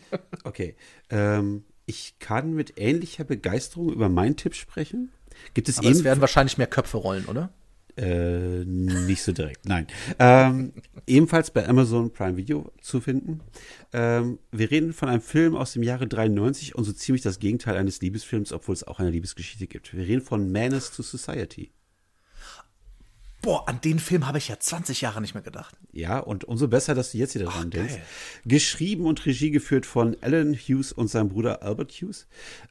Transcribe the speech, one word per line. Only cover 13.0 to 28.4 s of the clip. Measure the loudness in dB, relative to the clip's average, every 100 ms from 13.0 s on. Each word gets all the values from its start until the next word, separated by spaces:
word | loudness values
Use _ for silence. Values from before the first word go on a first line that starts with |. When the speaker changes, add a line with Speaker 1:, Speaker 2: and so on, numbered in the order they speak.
Speaker 2:
finden. | -2 -4 -4 -10 -10 -20 -20 -20 -8
Ähm, | -2 2 2 0 -6 -10
wir | -2 2
reden | 2 2
von | -2 0
einem | 0
Film | 2 4 4 2
aus | -4
dem | -2
Jahre | -2 -2 -4
dreiundneunzig | 0 2 2 2 -2 -8 -4
und | -4
so |
ziemlich | -4 0 0
das | 0 -2
Gegenteil | -2 -2 -2 0
eines | -2 -2
Liebesfilms, | -6 -6 -4 -4 -4
obwohl | -8 -6
es | -6 -6
auch | -4
eine | -2
Liebesgeschichte | -2 -6 -10 -14 -12 -12
gibt. | -14 -14
Wir | -8 -2
reden | -2
von | 0 -2 0
Menace | 0 0 -2 -4
to | -10
Society. | -12 -10 -8 -8 -8 -12 -18 _ _ _ _ _ _ -20 -20 -20 -20 _ -20 -20 -20 _ -20 -6
Speaker 1:
Boah, | -2 -2 -2
an | -4
den | 0 -2
Film | 0 0 0
habe | -2
ich | -4
ja | -6
zwanzig | -4 -4 -6 -4
Jahre | -4 -6
nicht | -8
mehr | -10
gedacht. | -14 -16 -18 -20 -18
Speaker 2:
Ja, | -10 -4 -4
und | -4 -8 -6
umso | -2 4
besser, | 4 4 0
dass | -2
du | -2
jetzt | -2 -2
wieder | -4
Speaker 1:
Ach, | -4
Speaker 2:
dran | -6
denkst. | -4 -4 -6
Speaker 1:
geil. | -14 -16 -16 -12